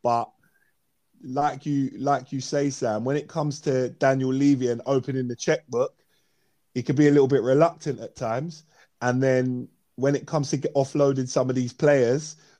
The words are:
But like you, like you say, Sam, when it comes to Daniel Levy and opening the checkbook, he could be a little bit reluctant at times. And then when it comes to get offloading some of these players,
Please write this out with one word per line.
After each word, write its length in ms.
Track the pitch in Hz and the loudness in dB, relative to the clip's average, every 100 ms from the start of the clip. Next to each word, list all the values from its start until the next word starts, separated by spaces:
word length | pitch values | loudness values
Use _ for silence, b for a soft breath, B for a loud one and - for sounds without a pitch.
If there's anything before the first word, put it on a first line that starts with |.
But 280 | 120 117 - _ _ _ _ _ _ _ _ _ | 0 -2 -2 _ _ _ _ _ _ _ _ _
like 420 | 131 131 147 135 | -8 -2 -2 -4
you, 260 | 147 143 135 - | -4 -2 -2 -4
like 320 | 135 139 131 | -2 -2 -2
you 100 | 139 | -10
say, 280 | - 143 143 | -4 -2 -2
Sam, 340 | 135 120 107 | -2 -2 -2
when 120 | 123 143 | -2 -4
it 100 | 147 | -4
comes 340 | 165 147 139 | -4 -4 -4
to 260 | - 131 127 | -2 -2 -2
Daniel 420 | - 135 135 131 | 0 2 2 0
Levy 380 | 131 143 135 127 | 2 2 4 0
and 120 | 120 | -2
opening 440 | - 139 - 131 127 | 0 -2 -2 -6 -6
the 80 | 117 | -4
checkbook, 580 | - 156 _ 120 131 _ _ _ _ _ _ _ _ | -2 -2 _ -4 -4 _ _ _ _ _ _ _ _
he 80 | 127 | -8
could 140 | 123 139 | -2 4
be 120 | 147 | 6
a 20 | |
little 160 | 143 135 | 6 4
bit 160 | 139 | 2
reluctant 580 | 117 135 165 165 156 120 | 2 4 2 0 -10 -8
at 140 | 113 | -12
times. 500 | - 120 117 165 - b b b _ | -8 -6 -6 -8 -14 b b b _
And 220 | 123 127 | -2 2
then 460 | 135 127 127 123 123 _ _ - | 2 2 0 -4 -10 _ _ -2
when 180 | 135 | 0
it 120 | 143 - | 0 -2
comes 240 | 156 135 | -4 -2
to 80 | 139 | -4
get 160 | 147 | -2
offloading 540 | 139 135 151 139 135 127 | -2 0 2 2 2 -2
some 200 | 135 127 | -2 0
of 80 | 131 | -2
these 160 | 123 | -4
players, 640 | - 151 143 117 139 151 - b | 0 2 4 4 0 -4 -18 b